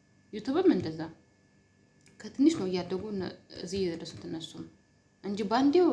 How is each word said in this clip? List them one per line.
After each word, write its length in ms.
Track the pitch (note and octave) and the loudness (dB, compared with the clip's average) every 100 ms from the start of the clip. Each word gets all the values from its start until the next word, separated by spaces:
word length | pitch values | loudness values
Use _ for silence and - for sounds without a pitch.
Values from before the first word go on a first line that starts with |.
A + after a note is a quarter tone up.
| _ _ _ | _ _ _
ዩቲዩብም 380 | G#3 B3+ D4 F#4 | -10 -4 2 4
እንደዛ 300 | G3 E3 D#3+ D#3+ - _ _ _ _ _ _ _ _ _ - | 4 2 -6 -10 -12 _ _ _ _ _ _ _ _ _ -20
ከትንሽ 340 | G#3+ A#3+ D4 | -8 2 4
ነው 120 | D#4+ F#3 | 4 0
እያደጉ 360 | F3+ F3+ F#3 G#3+ | -2 -4 -6 -6
እነ-፣ 220 | G3+ - - - - | -6 -6 -8 -18 -14
እዚህ 240 | F3+ G3 | -8 -4
የደረሱት 440 | F3+ E3 D#3 A#2 | -4 -4 -10 -12
እነሱም 400 | E3+ E3 D#3+ - D#3+ _ _ _ _ _ | -10 -10 -10 -14 -16 _ _ _ _ _
እንጂ 160 | F#3+ G3+ | -8 -4
ባንዴው 440 | G3 A#3 C#4+ E4+ E4+ | 0 2 4 6 6